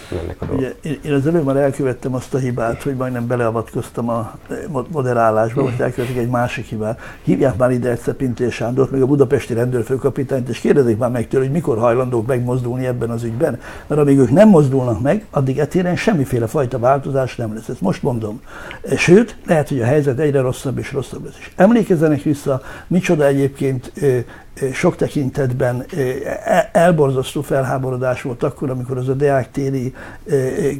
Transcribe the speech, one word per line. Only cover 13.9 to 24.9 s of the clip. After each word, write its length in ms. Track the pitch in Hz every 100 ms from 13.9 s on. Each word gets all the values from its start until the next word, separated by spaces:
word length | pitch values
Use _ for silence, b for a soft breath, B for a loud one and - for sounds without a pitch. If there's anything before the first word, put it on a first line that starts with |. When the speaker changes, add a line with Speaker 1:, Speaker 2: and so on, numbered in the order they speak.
| 147
Speaker 2:
amíg 180 | 147 139
ők 120 | 123
nem 180 | 147 214
mozdulnak 520 | 175 139 135 123 101
meg, 260 | 131 208 -
addig 280 | 151 135 135
e 80 | 143
téren 300 | 180 180 175
semmiféle 500 | - 185 127 123 113
fajta 320 | 160 127 127
változás 580 | 120 139 139 135 127 -
nem 180 | 117
lesz. 140 | 110 -
Ezt 120 | -
most 220 | 190 -
mondom. 380 | 151 120 107 110 B B B B - 131
Sőt, 400 | - 185 233 - -
lehet, 220 | 165 139
hogy 120 | 139
a 40 |
helyzet 340 | 113 151 139 123
egyre 220 | 151 139
rosszabb 380 | 127 123 139 123
és 140 | 110
rosszabb 320 | 131 - -
lesz. 120 | - -
És 120 | - -
emlékezzenek 680 | 190 240 185 170 156 151
vissza, 400 | 156 143 - 131 B B B
micsoda 400 | 175 - 160 143
egyébként, 640 | 139 139 139 139 131 - -
ö, 180 | 143 127 120 B B -
ö, 100 | 135
sok 240 | 131 175